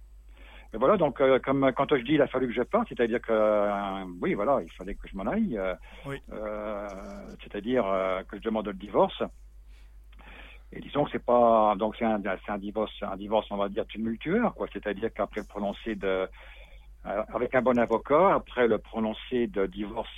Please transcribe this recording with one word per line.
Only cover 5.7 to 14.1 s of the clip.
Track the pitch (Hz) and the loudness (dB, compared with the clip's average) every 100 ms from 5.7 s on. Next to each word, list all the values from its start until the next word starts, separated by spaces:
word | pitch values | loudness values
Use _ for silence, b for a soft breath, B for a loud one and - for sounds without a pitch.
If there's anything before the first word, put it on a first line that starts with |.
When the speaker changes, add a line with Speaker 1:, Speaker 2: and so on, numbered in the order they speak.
| 90 B B 147 | -4 B B -10
Speaker 2:
Oui. | 139 - | -10 -10
Speaker 1:
euh, | 101 107 107 104 104 104 95 101 101 95 98 | -10 -8 -6 -6 -8 -8 -12 -12 -14 -14 -16
c'est-à-dire, | - 101 104 127 98 | -12 -8 -2 0 2
euh, | 95 95 92 | 2 0 -2
que | 98 104 | -4 -8
je | |
demande | 107 110 104 | -4 -2 -2
le | |
divorce. | 95 98 113 190 - 104 - - - - b b b - - B B B B B | -6 -2 2 2 0 -8 -8 -20 -20 -20 b b b -20 -20 B B B B B
Et | - | -14
disons | - 139 | -6 -2
que | 147 | -2
c'est | 117 | -2
pas, | - 120 117 113 107 101 | 2 6 6 6 6 4
donc | 110 - | 0 -2
c'est | 113 | 0
un, | 107 98 92 - | 0 -2 -6 -6
c'est | |
un | 104 | -8
divorce, | 101 104 107 - | -6 -4 -4 -4
un | 101 95 | -8 -8
divorce, | 104 107 - | -2 0 0
on | 101 | -2
va | 101 | -2
dire, | 98 95 | -4 -6
tumultueux, | 107 113 | -6 -6